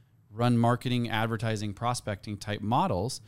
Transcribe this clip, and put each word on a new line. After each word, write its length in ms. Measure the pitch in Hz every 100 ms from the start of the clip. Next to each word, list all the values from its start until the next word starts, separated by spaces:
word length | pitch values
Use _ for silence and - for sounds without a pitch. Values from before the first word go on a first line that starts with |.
| _ _ _
run 260 | 104 120 120
marketing, 500 | 117 120 127 123 120
advertising, 600 | 110 113 113 113 107 107
prospecting 640 | 95 117 123 - 98 - 101
type 240 | - 104
models. 600 | 104 131 185 92 117 -